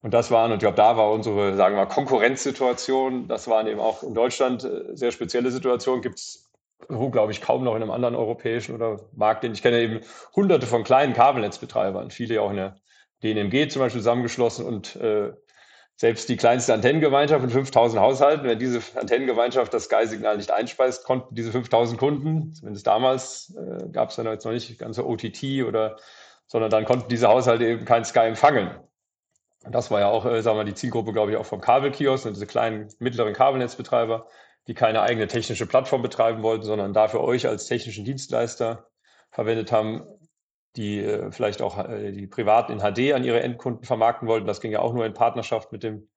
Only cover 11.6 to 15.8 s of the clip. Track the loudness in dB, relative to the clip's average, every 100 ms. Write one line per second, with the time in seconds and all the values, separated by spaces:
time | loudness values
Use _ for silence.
11.6 | -8 -2 -2 -2 -8 -10 -4 0 0 -2
12.6 | -6 -10 _ _ _ _ -2 -2 0 0
13.6 | 0 0 -2 0 0 0 -2 0 -2 0
14.6 | -8 -8 -10 -6 -2 0 -2 -8 _ _
15.6 | _ _